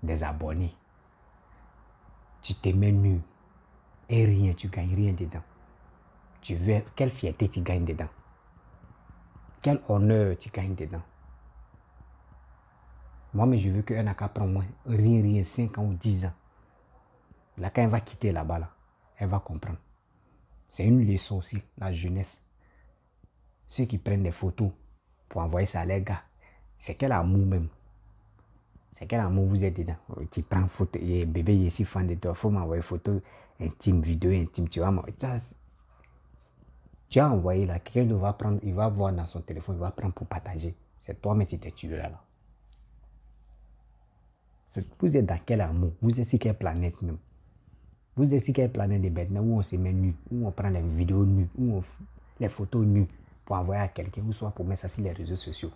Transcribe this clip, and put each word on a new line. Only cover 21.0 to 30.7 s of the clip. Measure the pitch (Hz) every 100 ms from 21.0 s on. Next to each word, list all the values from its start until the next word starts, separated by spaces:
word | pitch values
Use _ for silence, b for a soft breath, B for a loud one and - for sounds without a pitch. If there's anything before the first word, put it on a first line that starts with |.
| 110
leçon | 98 - 98
aussi, | - 104 - -
la | 95
jeunesse. | 85 90 92 95 - _ _ b b b b _ _ _ _ _ _ -
Ceux | -
qui | 120 101
prennent | - 101
des | 92
photos | 87 95 - 104 - - _ _ _ _
pour | -
envoyer | 82 85 101
ça | -
à |
leurs | 85 98
gars, | 95 95 - _ b b b _
c'est | -
quel | 95 135
amour | 110 85 98
même. | 95 95 80 - _ - - - _ _ _ _ _ - _
C'est | - 92
quel | 117
amour | 101 95 95
vous | 98
êtes | 95 87
dedans. | 85 82 _ - 78
Tu | -
prends | 82 95
photo, | 92